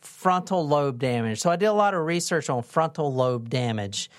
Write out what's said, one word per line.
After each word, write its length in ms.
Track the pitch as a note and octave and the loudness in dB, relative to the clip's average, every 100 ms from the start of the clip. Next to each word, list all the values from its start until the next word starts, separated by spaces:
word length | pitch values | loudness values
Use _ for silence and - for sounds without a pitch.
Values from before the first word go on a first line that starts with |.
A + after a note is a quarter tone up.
frontal 640 | - - F#3 F3+ F3+ F#3 D3 | -20 -4 0 2 0 0 2
lobe 320 | D3 C#3+ B2 | 2 2 0
damage. 420 | C3 A#2+ A2+ G#2+ | -2 0 -2 -2
So 100 | E3+ | 0
I 60 | F3 | 2
did 100 | G#3+ | 2
a 60 | |
lot 200 | G#3 G3+ | 2 2
of 100 | F#3 D#3+ | 2 0
research 420 | E3+ - E3+ D3 | -2 0 -2 -2
on 140 | B2+ | -4
frontal 500 | A2+ E3 D#3+ D#3 D3 | -2 0 0 0 -2
lobe 380 | C3 B2+ B2 A2+ | 0 0 0 -2
damage. 600 | C3 A#2+ G#2+ G2+ G2+ - | -2 -2 -2 -4 -8 -10